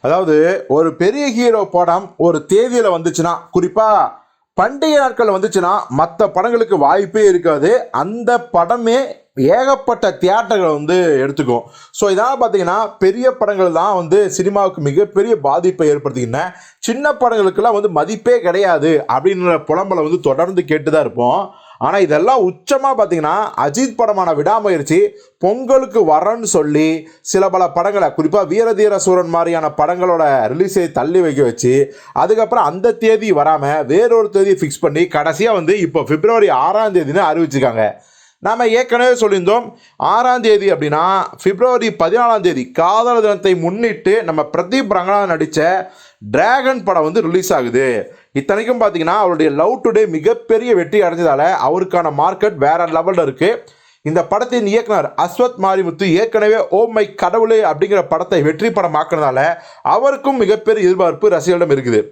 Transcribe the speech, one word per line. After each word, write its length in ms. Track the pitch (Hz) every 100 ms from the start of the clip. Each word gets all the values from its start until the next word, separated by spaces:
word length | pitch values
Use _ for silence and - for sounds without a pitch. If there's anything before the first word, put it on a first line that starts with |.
அதாவது, 640 | 127 170 180 151 165 190 -
ஒரு 280 | 139 165 -
பெரிய 320 | 175 269 285
ஹீரோ 400 | 226 240 220 196
படம் 420 | 175 175 175 196 _
ஒரு 280 | 165 156 151
தேதியில 320 | 196 247 240 214
வந்துச்சுன்னா, 520 | 170 165 160 175 170 - 180
குறிப்பா 520 | 180 - 220 202 127 - _ _ _ -
பண்டிகை 360 | 208 277 311 294
நாட்கள் 300 | 269 254 226
வந்துச்சுன்னா, 520 | 190 208 196 175 202 - 131
மத்த 300 | 165 - 208
படங்களுக்கு 500 | 180 220 233 226 185
வாய்ப்பே 480 | 139 185 196 202 208
இருக்காது. 680 | 180 170 147 156 240 -
அந்த 580 | 120 160 226 233 240 240
படமே 500 | 175 170 240 226 240 269 - _ -
ஏகப்பட்ட 840 | 135 214 262 269 269 233 208 -
தியேட்டர்களை 520 | 180 202 196 214 175
வந்து 520 | 151 151 180 175 143 135
எடுத்துக்கும். 340 | 139 131 120 - - -
So, 220 | - 202
இதனால 180 | 185 240 262
பாத்தீங்கன்னா, 500 | 233 196 175 196 214 -
பெரிய 320 | 190 214 254
படங்கள் 400 | 254 311 196 185
தான் 240 | 165 190 190
வந்து 340 | 165 190 196
சினிமாவுக்கு 520 | - 185 202 190 185
மிகப்பெரிய 580 | 143 143 202 190 214 214
பாதிப்பை 500 | 139 151 180 180 156
ஏற்படுத்துகின்றன. 640 | 147 139 123 117 131 180 - - _
சின்ன 320 | - 240 294
படங்களுக்கெல்லாம் 640 | 285 240 226 190 180 226
வந்து 160 | 208 208
மதிப்பே 520 | 160 160 214 - 240
கிடையாது 640 | 170 175 196 165 156 151 -
அப்படின்ற 500 | 131 175 185 180 165
புலம்பலை 400 | 151 160 196 180
வந்து 160 | 151 170
தொடர்ந்து 440 | 147 135 180 185 147
கேட்டுதான் 320 | 156 147 156
இருப்போம். 500 | 139 98 120 160 185 - - -
ஆனா, 200 | 127 196
இதெல்லாம் 520 | 180 151 196 254 185
உச்சமா 400 | 180 - 277 269 262
பாத்தீங்கன்னா, 380 | 196 170 151 185 214 -
அஜித் 380 | 139 147 262 220
படமான 380 | 226 208 175
விடாமுயற்சி 760 | 151 160 220 208 170 143 160 202 - _ _
பொங்கலுக்கு 680 | 180 233 254 269 262 214 170
வரேன்னு 380 | 151 180 233
சொல்லி, 640 | 220 170 147 147 156 160 151 _
சில 280 | - 190 190
பல 200 | 185 180
படங்களை, 380 | 175 185 202 170
குறிப்பா 400 | - 156 196 180
வீரதீர 480 | 190 226 208 214 196
சூரன் 340 | 185 180 170
மாதிரியான 420 | 170 170 170 156 151
படங்களோட 460 | 151 180 180 170 151 135 110
ரிலீஸை 400 | 143 190 190 170
தள்ளி 300 | 160 151 180
வைக்க 220 | 170 139
வச்சு, 520 | 175 - 123 135 139 - -
அதுக்கப்புறம் 520 | - 165 220 220 240 156
அந்த 280 | 175 220
தேதி 400 | 226 220 220 214
வராம 520 | 160 147 156 139 156 127
வேறொரு 440 | 165 233 226 208
தேதியை 280 | 196 196 190
ஃபிக்ஸ் 220 | 156 -
பண்ணி, 200 | 165 143
கடைசியா 520 | 175 156 151 151 220
வந்து 260 | 208 160 208
இப்போ 240 | 165 160
பிப்ரவரி 460 | 135 151 214 226 202
ஆறாம் 460 | 131 151 196 220 180
தேதின்னு 280 | 143 165 175
அறிவிச்சிருக்காங்க. 600 | 156 160 139 127 113 107 - _ _ _ _
நாம 280 | 190 233 240
ஏற்கனவே 460 | 226 247 240 254 247
சொல்லியிருந்தோம், 540 | 220 196 180 226 240 - _ _
ஆறாம் 440 | 147 208 254 247
தேதி 300 | 226 208 196
அப்படின்னா, 520 | 151 147 151 175 190 - -
பிப்ரவரி 460 | 190 196 247 247 226
பதினாலாம் 520 | - 220 220 240 220
தேதி 300 | 185 139 127
காதலர் 500 | - 170 214 240 233
தினத்தை 340 | 214 196 190 180
முன்னிட்டு 680 | 165 196 233 208 - 214
நம்ம 260 | 170 156 151 165
பிரதீப் 360 | 180 262 220
ரங்கநாதன் 440 | 208 226 202 196 160
நடிச்ச 500 | 156 160 160 185 - - - _
டிராகன் 640 | 107 120 202 262 262 254
படம் 200 | 185 170
வந்து 180 | 156 185
ரிலீஸ் 320 | 160 180 180
ஆகுது. 640 | 165 123 117 135 113 92 - _
இத்தனைக்கும் 480 | 135 135 196 220 247
பாத்தீங்கன்னா, 360 | 220 175 160 202
அவருடைய 280 | 196 170 156
லவ் 280 | 139 175 240
டுடே 240 | 233 208 214
மிகப்பெரிய 680 | 160 160 233 - 220 247 202
வெற்றி 260 | 165 208
அடைஞ்சதால, 520 | 180 165 170 139 160 185 127
அவருக்கான 440 | 170 185 175 170 143
மார்க்கெட் 380 | 160 190 208 170
வேற 300 | 139 165 170
லெவல்ல 360 | 160 170 180
இருக்கு. 420 | 151 135 175 233 - _ _ _
இந்த 240 | 151 160 170
படத்தின் 420 | 214 247 247 202
இயக்குனர் 460 | 220 220 202 143 -
அஸ்வத் 440 | 175 180 247 240
மாரிமுத்து 420 | 190 190 175 156
ஏற்கனவே 640 | 196 170 226 220 208 220 -
"ஓ 160 | 185 226
மை 300 | 220 208 -
கடவுளே" 480 | 180 226 226 220
அப்படிங்கிற 440 | 202 151 190 196 170
படத்தை 340 | 160 180 180
வெற்றி 280 | 147 156 226
படமாக்குனதால, 840 | 214 175 151 156 165 147 127 151 170 - -
அவருக்கும் 560 | - 180 269 269 277 269
மிகப்பெரிய 480 | 220 214 214 220 185
எதிர்பார்ப்பு 440 | 190 175 147 208
ரசிகர்களிடம் 480 | 170 143 175 170 139
இருக்குது. 260 | 123 110 107